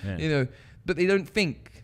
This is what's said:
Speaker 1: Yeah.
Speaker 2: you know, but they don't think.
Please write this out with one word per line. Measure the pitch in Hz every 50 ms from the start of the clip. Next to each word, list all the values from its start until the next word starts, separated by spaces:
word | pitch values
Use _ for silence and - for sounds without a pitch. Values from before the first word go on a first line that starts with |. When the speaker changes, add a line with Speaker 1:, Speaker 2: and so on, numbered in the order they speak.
| -
Speaker 1:
Yeah. | 98 98 165
Speaker 2:
you | 156 160
know, | 151 143 131 127 - - - - - - -
but | - 175
they | 147 180
don't | 185 196 196 185 -
think. | - 220 202 160 - - - - - -